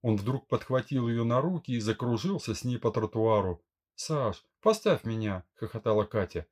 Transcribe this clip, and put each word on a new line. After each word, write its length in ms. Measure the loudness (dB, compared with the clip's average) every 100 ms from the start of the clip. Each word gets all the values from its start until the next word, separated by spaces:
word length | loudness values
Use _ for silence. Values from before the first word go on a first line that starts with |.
Он 140 | 2 0
вдруг 300 | 0 -4 _
подхватил 600 | -4 0 -4 -2 -2 0
ее 160 | 0
на 180 | 2 2
руки 320 | 0 -4 -4
и 60 | -2
закружился 720 | 0 0 0 0 0 -4 -4 -6
с 80 |
ней 140 | -4 -2
по 140 | -2
тротуару. 720 | 0 -2 0 2 4 2 -4 _ _ _ -16
«Саш, 480 | -6 -2 -2 -4 _ _
поставь 420 | 2 4 2 2
меня», 400 | 0 -4 -2 -4 -8
хохотала 520 | _ -10 -2 2 2 2
Катя. 420 | 0 -2 -4 -10